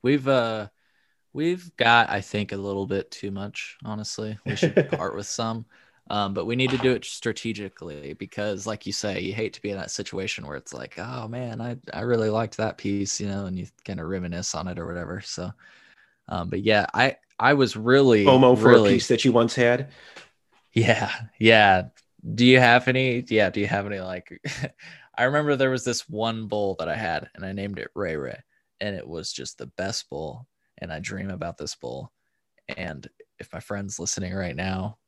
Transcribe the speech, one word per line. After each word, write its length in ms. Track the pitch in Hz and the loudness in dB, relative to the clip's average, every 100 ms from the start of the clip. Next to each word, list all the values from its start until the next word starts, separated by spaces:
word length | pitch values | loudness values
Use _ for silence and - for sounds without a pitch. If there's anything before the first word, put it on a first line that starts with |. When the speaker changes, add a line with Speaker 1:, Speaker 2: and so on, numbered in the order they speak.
Speaker 1:
We've, 240 | 123 143 131 | 2 2 2
uh, 400 | 135 117 110 101 _ _ _ _ _ _ | 2 2 -4 -8 _ _ _ _ _ _
we've 420 | 139 160 180 175 - | -4 -4 -4 -8 0
got, 320 | 117 117 113 | 6 6 4
I 120 | 101 | -2
think, 300 | - 107 101 | -4 -4 -4
a 60 | 98 | -6
little 280 | 98 98 98 | -6 -4 -2
bit 260 | 98 - | -4 -6
too 200 | - 101 | -10 -10
much, 460 | 98 101 - - - | -8 -10 -12 -16 -14
honestly. 540 | - 107 107 - 107 107 - | -10 -10 -8 -8 -8 -8 -8
We 100 | 104 | 0
should 320 | 160 - 135 | 2 2 0
Speaker 2:
<laughs> 40 | |
Speaker 1:
part 240 | - 92 - | -4 -4 -6
with 100 | 104 | -8
some. 380 | - 113 113 113 _ _ _ _ | -6 -4 -6 -12 _ _ _ _
Um, 240 | 104 101 | -4 -2
but 120 | 98 90 | -4 -4
we 100 | 123 | 0
need 160 | 131 | 0
to 60 | 127 | 2
do 120 | 127 | 2
it 140 | 120 - | 0 -4
strategically 1080 | - 117 107 113 101 98 _ 85 73 71 | -8 -6 -6 -8 -8 -10 _ -14 -14 -14
because, 520 | 80 98 - 104 98 107 | -12 -12 -6 -6 -6 -8
like 220 | 104 - | -8 -8
you 60 | |
say, 260 | - 107 92 | -6 -4 -4
you 100 | 92 | -6
hate 200 | 107 110 | -4 -6
to 80 | - | -6
be 80 | 104 | -8
in 80 | 98 | -8
that 140 | 78 | -8
situation 540 | - 98 98 92 - 73 | -10 -8 -8 -6 -8 -10
where 100 | 71 | -14
it's 160 | - | -14
like, 220 | 62 62 - | -16 -14 -14
"Oh, 300 | 110 127 110 | -12 -10 -10
man, 340 | 120 123 113 | -10 -10 -8
I, 160 | 120 120 - | -10 -10 -12
I 80 | - | -8
really 300 | 117 120 110 | 0 0 2
liked 260 | 110 110 - | 0 -4 -4
that 220 | 110 - | -6 -4
piece," 420 | 101 101 98 - | -4 -2 -2 -4
you 60 | 104 | -6
know, 180 | 98 95 | -6 -6
and 120 | 92 | -8
you 80 | - _ | -10 _
kinda 200 | - 98 | -12 -8
reminisce 520 | 80 95 90 85 - 82 | -6 -6 -6 -6 -6 -6
on 120 | 92 | -6
it 120 | 87 | -8
or 80 | 82 | -8
whatever. 340 | 87 85 92 | -8 -8 -10
So, 300 | - - 90 - _ _ _ _ _ _ - | -10 -10 -10 -12 _ _ _ _ _ _ -10
um, 220 | 90 87 | -8 -6
but 140 | 90 | -2
yeah, 240 | 104 104 - - | 2 2 2 2
I, 220 | 131 - _ - | 0 0 _ 0
I 140 | 123 | 2
was 240 | 143 127 107 | 4 2 0
really, 480 | 113 135 135 110 101 | 4 6 8 8 8
Speaker 2:
fomo 320 | 131 127 123 | 8 8 8
for 120 | 113 | 10
Speaker 1:
really 200 | 120 104 | 10 8
Speaker 2:
a 40 | |
piece 140 | 98 - | 4 2
that 140 | 117 | 2
you 80 | 135 | 4
once 220 | 117 113 - | 4 4 2
had? 340 | 120 123 135 - - - - _ _ _ _ | 2 2 -4 -14 -20 -20 -20 _ _ _ _
Speaker 1:
Yeah, 380 | 117 113 113 104 - 110 _ | 2 4 2 0 -6 -12 _
yeah. 440 | 110 113 104 92 90 _ _ _ 110 107 | 8 10 8 6 0 _ _ _ -10 4
Do 100 | 123 | 8
you 140 | 127 | 8
have 280 | 123 120 123 | 8 6 4
any, 360 | 127 131 120 120 | 0 0 -2 0
yeah, 220 | 110 98 | 2 2
do 100 | 101 | 0
you 80 | 98 | -2
have 180 | 101 101 | -2 -4
any, 140 | 101 | -8
like, 420 | 92 92 - 87 - - 135 _ | -8 -10 -12 -14 -12 -8 -10 _
<laughs> 400 | - - _ - | -20 -20 _ -2
I 60 | |
remember 320 | 123 147 147 139 | 2 2 2 2
there 140 | 135 | 2
was 140 | 131 123 | 2 -2
this 220 | 117 - | -4 -6
one 380 | 104 113 110 107 | -4 -4 -4 -4
bowl 280 | 104 101 92 | -2 -2 -2
that 100 | 80 | -4
I 60 | 92 | -4
had, 340 | 104 78 - - | -2 -4 -6 -12
and 100 | 95 | -10
I 80 | |
named 260 | 98 101 98 | -8 -8 -8
it 100 | - - | -10 -6
Ray 200 | 95 78 | -6 -6
Ray, 220 | 65 - _ _ _ _ | -8 -12 _ _ _ _
and 140 | 104 95 | -8 -8
it 120 | - | -10
was 240 | 82 - | -10 -10
just 260 | - 62 - | -10 -12 -14
the 100 | 64 | -14
best 420 | - 95 95 - | -8 -6 -6 -8
bowl, 380 | 71 78 117 127 _ _ _ | -10 -10 -12 -20 _ _ _
and 120 | 87 | -12
I 80 | 78 | -10
dream 300 | - 95 95 | -10 -8 -8
about 280 | 92 85 - | -8 -10 -10
this 180 | 73 - | -12 -12
bowl. 360 | 62 62 - _ _ _ _ _ - - | -12 -12 -14 _ _ _ _ _ -16 -12
And 300 | 80 76 - _ - _ | -10 -12 -18 _ -20 _
if 120 | - | -16
my 60 | 82 | -16
friend's 400 | - 101 101 - | -10 -8 -8 -8
listening 340 | 85 - 92 | -8 -6 -6
right 220 | 95 90 - | -6 -6 -6
now 420 | 95 92 101 - | -6 -4 -6 -10